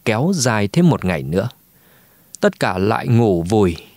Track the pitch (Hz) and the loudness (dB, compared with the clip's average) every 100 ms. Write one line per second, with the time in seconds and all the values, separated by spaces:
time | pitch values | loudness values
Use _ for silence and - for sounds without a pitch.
0 | - 107 156 190 123 110 104 - 175 107 | -4 -2 -2 -2 -2 0 -2 2 2 2
1 | 92 85 67 87 117 - _ _ _ _ | -2 -4 -4 -4 -4 -6 _ _ _ _
2 | _ _ _ - 208 - 120 92 98 117 | _ _ _ -4 -4 -2 -4 -2 0 -2
3 | 139 117 113 90 85 110 95 80 - | 0 2 2 2 0 2 2 0 -10